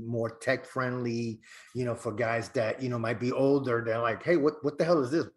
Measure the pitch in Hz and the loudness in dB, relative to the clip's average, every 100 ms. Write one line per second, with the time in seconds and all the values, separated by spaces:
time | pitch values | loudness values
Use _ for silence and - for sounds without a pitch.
0 | 113 117 113 - - 131 - - 127 123 | -4 -2 -2 -2 -2 -2 -2 -4 -2 -2
1 | 120 117 117 113 - - - 123 123 113 | -2 -2 -4 -6 -14 -20 -12 -6 -4 -4
2 | 117 107 113 117 113 135 110 - 131 123 | -4 -2 0 0 -2 0 0 0 -2 -2
3 | 113 117 123 127 135 143 127 117 113 113 | -2 -2 -2 2 4 4 4 0 0 0
4 | 117 107 143 175 143 151 139 147 165 170 | 0 0 2 4 4 0 -4 0 2 4
5 | 123 160 123 | 4 0 -2